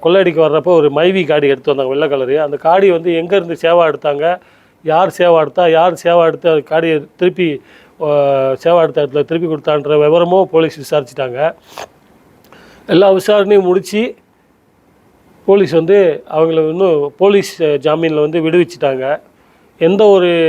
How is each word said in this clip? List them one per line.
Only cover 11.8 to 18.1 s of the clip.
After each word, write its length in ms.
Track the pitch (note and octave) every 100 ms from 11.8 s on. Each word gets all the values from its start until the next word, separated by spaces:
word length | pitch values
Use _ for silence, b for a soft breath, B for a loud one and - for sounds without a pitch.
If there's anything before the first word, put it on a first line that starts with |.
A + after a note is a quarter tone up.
| B _ _ _ _ _ _ B B B -
எல்லா 260 | F3 G3
விசாரணையும் 500 | F#3+ F#3 G#3 G3 G#3
முடிச்சு 520 | F3+ F#3 - G#3 A#3+ - _ _ _ _ _ _ _ _ _ _ _ _ -
போலீஸ் 240 | G3+ F3+
வந்து 540 | D#3+ E3 G3+ F3+ D3 -
அவங்கள 380 | D#3 E3 D#3+ D#3
இன்னும் 440 | E3+ F#3+ D#3 C#3+ -
போலீஸ், 460 | G3 G3+ E3 -
அ, 40 | D#3+
ஜாமீன்ல 540 | C#3+ D3 D#3 E3